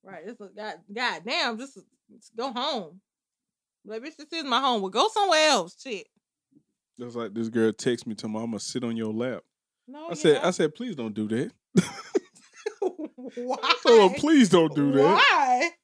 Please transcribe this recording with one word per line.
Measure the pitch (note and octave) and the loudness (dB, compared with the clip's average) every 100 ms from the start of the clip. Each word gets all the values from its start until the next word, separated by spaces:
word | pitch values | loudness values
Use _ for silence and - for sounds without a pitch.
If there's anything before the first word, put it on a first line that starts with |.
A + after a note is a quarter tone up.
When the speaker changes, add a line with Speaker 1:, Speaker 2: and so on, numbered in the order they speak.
Speaker 1:
Right. | F#3+ F#3 F3 | -20 -18 -18
It's | A#3+ | -18
like, | G3+ | -20
God, | G3+ G#3+ E3 _ | -14 -12 -14 _
God | G3+ B3 E3+ F3 | -6 -4 -4 -6
damn, | E4 C#4 A3 | -4 -2 -4
just, | C#4 - _ _ _ | -12 -18 _ _ _
just | _ _ A3 | _ _ -10
go | C4 | -8
home. | A#3 C#4 C4 E3 F#3 _ _ _ _ _ _ _ _ | -6 -6 -6 -10 -20 _ _ _ _ _ _ _ _
Like, | G3 A3 | -14 -14
bitch, | C#4 D#4 | -14 -18
this | C#4+ | -12
is | E4 | -10
my | C#4+ B3 | -2 0
home. | C4+ A#3 | 0 -2
Well, | F#3+ | -2
go | G3+ G4+ | 0 0
somewhere | A4 G4 D#4 D#4 | 2 2 4 4
else. | B3+ E3+ - | 2 0 -12
Shit. | C4+ G3+ - _ _ _ _ _ _ _ _ - | -12 -12 -12 _ _ _ _ _ _ _ _ -16
Speaker 2:
That's | B2 A#2+ | -10 -8
like | A2+ | -8
this | G#2+ A2+ | -6 -4
girl | A2+ A2+ | 2 2
text | G#2+ C3 A#2+ - | 2 -2 -4 -6
me, | |
told | G#2 A2+ | -10 -8
me, | A2 | -8
"I'ma | A#2 G#2 | -6 -8
sit | - B2+ | -8 -8
on | A#2+ | -6
your | A2+ A2 | -6 -6
lap." | A2 B2+ G#2+ _ _ _ _ _ | -6 -6 -8 _ _ _ _ _
Speaker 1:
No, | C#4+ | -18
Speaker 2:
I | - | -12
Speaker 1:
you're | F3 | 0
Speaker 2:
said, | G3 | 4
Speaker 1:
not. | D3 | 4
Speaker 2:
I | F3 | 2
said, | F3+ D#3+ | 0 -4
"Please | - B3 | -4 -12
don't | D#3 A2+ | -8 -8
do | G#2 G#2+ | -6 -4
that." | A2 E3 _ _ | -4 -4 _ _
<laughs> | A#3 - - - G4 - _ _ - - - | 0 0 -12 -6 -6 -6 _ _ -14 -14 -6
Speaker 1:
Why? | F#4+ - D#4 - B3+ - B3 B3 | -8 -6 -14 -14 -16 -12 -8 -6
Speaker 2:
I | C4 - | -2 0
told | D#4+ A3+ F#3+ | 6 8 8
her, | G3 | 4
"Please | C#4+ D#4+ G#3 | 2 4 6
don't | F3+ D#3+ | 6 4
do | D3+ C#3+ | 2 2
that." | C3+ | 4
Speaker 1:
Why? | - F#4+ C5+ F#4 C4+ B3 E4 - | 4 6 4 4 2 2 0 -6